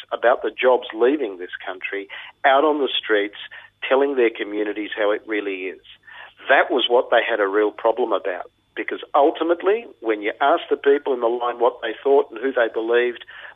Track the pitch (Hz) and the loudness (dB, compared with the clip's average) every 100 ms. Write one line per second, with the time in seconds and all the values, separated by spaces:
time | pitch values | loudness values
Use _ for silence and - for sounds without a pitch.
0 | - 123 117 127 120 - 123 123 - 110 | -10 0 2 2 -2 0 2 2 0 0
1 | 123 151 117 92 90 - - 92 - 98 | 2 2 -4 -8 -12 -12 -12 -12 -10 -10
2 | 98 - - _ 143 135 151 147 127 - | -10 -16 -18 _ 2 4 4 2 -2 -2
3 | - 107 104 - - - - _ - 131 | 0 0 0 -8 -18 -18 -20 _ 0 2
4 | 143 131 113 113 101 104 104 101 104 - | 2 2 0 0 -6 -4 -4 -6 -8 -2
5 | 104 107 - 107 101 95 92 78 - - | -2 -2 -4 -6 -4 -6 -8 -12 -20 -20
6 | - - - - - 143 - 143 113 120 | -20 -20 -20 -10 2 4 4 0 2 2
7 | - 120 104 110 101 101 107 - 117 127 | 4 2 2 0 2 2 0 0 0 0
8 | 117 95 98 87 - _ _ - 107 101 | 0 -2 -2 -8 -12 _ _ -10 -8 -8
9 | - 151 147 160 165 170 180 220 - - | -2 2 2 2 -2 0 0 -2 -4 -6
10 | 113 107 104 - 139 170 - 143 139 143 | -4 -2 -4 -2 0 0 0 0 2 2
11 | 147 123 117 120 120 117 120 - 117 107 | 0 -2 0 0 -4 0 0 0 -8 -4
12 | 139 139 143 110 131 127 113 117 113 120 | 2 4 2 -4 -2 0 0 -2 0 2
13 | 123 117 - - - | 0 -4 -14 -20 -20